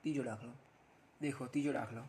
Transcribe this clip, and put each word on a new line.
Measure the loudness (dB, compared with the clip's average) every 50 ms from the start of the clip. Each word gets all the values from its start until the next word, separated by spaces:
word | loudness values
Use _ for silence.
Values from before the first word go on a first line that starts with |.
ત્રીજો | 0 2 2 2 2
દાખલો. | 0 -2 -4 -6 -10 -12 -14 -18 -20 -20 -20 -20 -20 -20 -20 -20 -20 -10 -2
દેખો, | 0 0 0 0 -4
ત્રીજો | 0 0 2 4 4 2
દાખલો. | 2 0 -2 -4 -6 -8